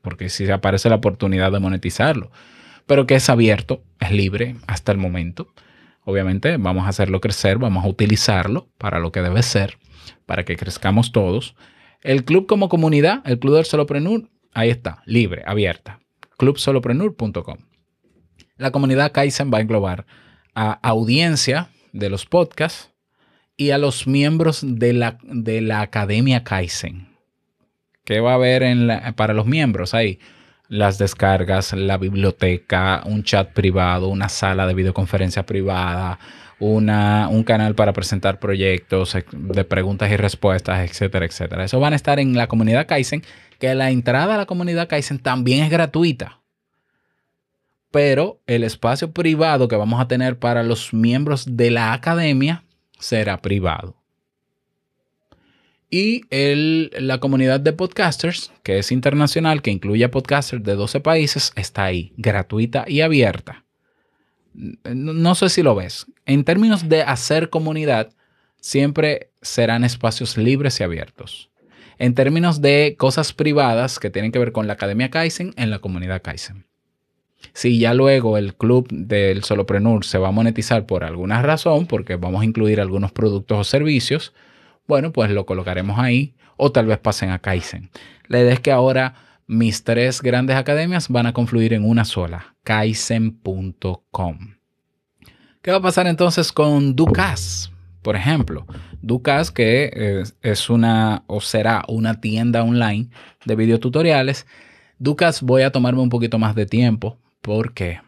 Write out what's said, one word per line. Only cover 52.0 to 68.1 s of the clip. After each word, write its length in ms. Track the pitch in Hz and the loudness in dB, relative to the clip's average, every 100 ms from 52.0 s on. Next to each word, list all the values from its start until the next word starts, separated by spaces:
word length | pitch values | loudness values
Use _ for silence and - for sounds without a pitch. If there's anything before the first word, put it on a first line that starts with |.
| 165 170 156 131 143 170 _ _ _ - | -2 0 2 2 0 -2 _ _ _ -14
será 440 | - 113 104 92 | -4 -2 -2 -4
privado. 560 | 95 101 90 80 90 - _ _ _ _ _ _ _ _ _ _ _ _ _ _ _ _ _ _ - | -2 -2 -2 -4 -10 -18 _ _ _ _ _ _ _ _ _ _ _ _ _ _ _ _ _ _ -4
Y 320 | 180 208 240 - | -2 0 -2 -4
el, 600 | 135 139 147 156 160 156 - | -2 0 2 2 0 -2 -4
la 220 | 131 131 | -4 -2
comunidad 400 | 139 135 131 135 | 0 2 2 2
de 140 | 151 | 0
podcasters, 800 | 156 185 - 175 - 165 - - _ | -2 -4 0 -2 0 -4 -6 -12 _
que 140 | - 95 | -2 -2
es 160 | - | 0
internacional, 680 | 127 139 147 143 165 160 151 | 0 2 2 2 2 0 0
que 100 | 123 | -2
incluye 340 | 95 101 107 123 | -4 0 2 2
a 60 | |
podcasters 520 | 131 - 143 135 123 | 0 -2 -2 -2 -6
de 120 | 101 101 | -4 -2
doce 260 | 104 143 | -2 -2
países, 500 | 151 160 147 143 - - | 2 2 2 -2 -4 -4
está 260 | 95 - | -6 -2
ahí, 300 | 95 90 92 - | -2 -2 -6 -4
gratuita 680 | 110 98 95 107 117 135 113 | -2 0 -2 -2 -2 -4 -2
y 140 | 143 | 0
abierta. 640 | 160 147 110 - - - _ _ _ _ _ _ _ _ _ | 2 4 2 0 -12 -20 _ _ _ _ _ _ _ _ _
No, 580 | - 98 - - 127 151 | -16 -16 -14 -10 -6 -4
no 240 | 160 170 175 | 2 2 4
sé 140 | 185 | 2
si 120 | 180 | 4
lo 140 | 147 104 | 4 4
ves. 300 | 90 - - _ - | -2 -12 -18 _ 0
En 200 | 139 143 | 2 4
términos 420 | 180 220 202 160 | 4 4 2 2
de 140 | 160 | 2
hacer 480 | 139 123 - 156 160 | 2 -2 0 0 0
comunidad, 640 | 165 156 156 151 113 110 | -2 -2 -2 0 0 -2